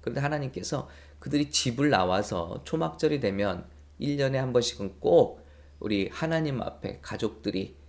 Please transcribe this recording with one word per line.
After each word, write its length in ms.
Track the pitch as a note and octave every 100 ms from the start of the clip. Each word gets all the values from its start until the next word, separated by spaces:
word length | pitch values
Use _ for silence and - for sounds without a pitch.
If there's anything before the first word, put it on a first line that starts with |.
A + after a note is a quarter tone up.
그런데 200 | - B2
하나님께서 640 | C#3+ D3+ C#3 - - C#3 - - - -
그들이 300 | - C#3+ C#3+
집을 400 | - C3+ A#2+ D3
나와서 720 | A2 F#2 F#2 G#2 F#2 E2+ F#2
초막절이 560 | - D#3+ D#3+ - D#3 D3+
되면 460 | A#2 G2 G2+ F2 - - - -
일 200 | C#3+ C#3+
년에 200 | C3+ C3+
한 160 | C3
번씩은 460 | B2 A#2 - G2 -
꼭 440 | - E3+ B2+ - - - - -
우리 280 | - G2+ F#2+
하나님 500 | - D#3+ E3 D#3 C3
앞에 380 | - - F#2+ -
가족들이 760 | - G#2+ A2 - - F#2+ G2 -